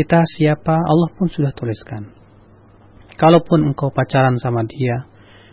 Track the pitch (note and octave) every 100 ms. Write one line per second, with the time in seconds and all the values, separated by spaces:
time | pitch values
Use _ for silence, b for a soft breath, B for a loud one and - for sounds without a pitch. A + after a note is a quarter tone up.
0 | D3+ E3+ E3 - D3+ D3+ - D#3+ E3+ E3
1 | E3 - F3 - C#3 - A#2 G#2 - -
2 | G#2 - - - _ - _ - - -
3 | - - D#3+ E3+ - E3 D3+ C#3 C#3 -
4 | C3 C#3 C3 B2 B2+ A#2+ A2+ - B2+ B2
5 | - b b b b